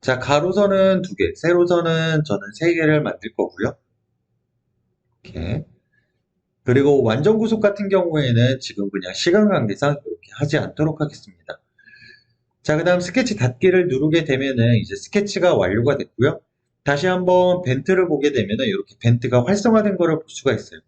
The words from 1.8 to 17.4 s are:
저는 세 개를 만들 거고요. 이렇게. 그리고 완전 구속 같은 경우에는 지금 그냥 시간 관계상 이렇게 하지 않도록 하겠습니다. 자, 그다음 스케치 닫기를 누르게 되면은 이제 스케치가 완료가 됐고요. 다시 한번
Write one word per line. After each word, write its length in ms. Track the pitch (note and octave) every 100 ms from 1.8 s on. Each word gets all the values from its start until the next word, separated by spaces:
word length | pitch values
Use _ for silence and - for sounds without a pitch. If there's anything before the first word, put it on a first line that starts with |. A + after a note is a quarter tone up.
| E3 E3 D#3+ D#3+ D3+
저는 140 | F#3+ C#3+
세 220 | G#2+ E3 E3
개를 260 | D#3 D3+
만들 320 | A#2 - G#2+ -
거고요. 400 | F#2 - A#2 - _ _ _ _ _ _ _ _ _ _ _ _ _ _
이렇게. 420 | - E2 E2 C3 - _ _ _ _ _ _ _ _ _
그리고 400 | - B2+ C#3+ C#3
완전 380 | A2+ A#2 D3+ A3
구속 200 | A3 A3
같은 300 | G3+ G3+ G3
경우에는 680 | F#3+ F3 D#3 C3 A#2 B2 C3
지금 320 | - A2 G2+
그냥 220 | G2 F#2 F#2+
시간 340 | - F#3+ G#3+
관계상 440 | F3 A2+ G2 C#3+ D3 -
이렇게 240 | - - -
하지 220 | D3 D3+
않도록 420 | G#2 - D#3 D#3
하겠습니다. 580 | D3 - - _ - - _ _ - - - - _ _ _ _
자, 160 | - D3+
그다음 220 | E3+ F3+
스케치 360 | F3 B3+ B3+ G#3
닫기를 520 | B2 - F#3 F3+ F3+
누르게 380 | C3 D3+ E3 D3+
되면은 500 | C3 C#3 B2+ A#2 A2+
이제 200 | F2+ G2
스케치가 600 | - G#3 G#3 - F3 C3+
완료가 420 | F2+ G#2 C3 C3+
됐고요. 420 | - - C3 - _ _ _ _
다시 240 | - C#3+ F#3
한번 560 | F#3 F3+ F3+